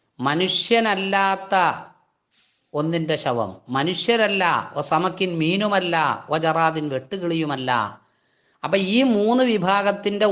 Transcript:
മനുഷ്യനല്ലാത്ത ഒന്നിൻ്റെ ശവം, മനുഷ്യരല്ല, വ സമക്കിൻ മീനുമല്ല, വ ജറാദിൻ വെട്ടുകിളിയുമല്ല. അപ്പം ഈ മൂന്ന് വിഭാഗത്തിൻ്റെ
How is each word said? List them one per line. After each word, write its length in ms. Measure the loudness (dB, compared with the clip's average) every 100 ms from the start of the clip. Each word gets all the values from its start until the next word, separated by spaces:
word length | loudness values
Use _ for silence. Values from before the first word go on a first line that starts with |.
| _ -6
മനുഷ്യനല്ലാത്ത 1400 | -2 0 0 0 0 2 2 0 0 0 0 -2 0 2 2 0 -10 _ _ _ _ _ _ _ _
ഒന്നിൻ്റെ 420 | -4 -2 -2 -2 -2
ശവം, 340 | -2 -2 -2 -8 -4
മനുഷ്യരല്ല, 760 | -2 0 0 0 2 2 0 0 0 -2
വ 120 | -6
സമക്കിൻ 460 | -2 0 0 -2 -2
മീനുമല്ല, 640 | 0 0 0 0 0 0 0 0 -2
വ 140 | -2 -2
ജറാദിൻ 480 | 0 2 2 0 -4
വെട്ടുകിളിയുമല്ല. 840 | -4 -6 -6 -4 -2 -2 -4 -2 0 -2 -6 _ _ _ _ _ _
അപ്പം 160 | -2 0 2
ഈ 120 | 4 4
മൂന്ന് 340 | 2 2 2
വിഭാഗത്തിൻ്റെ 840 | 2 2 2 0 0 -2 -2 0 2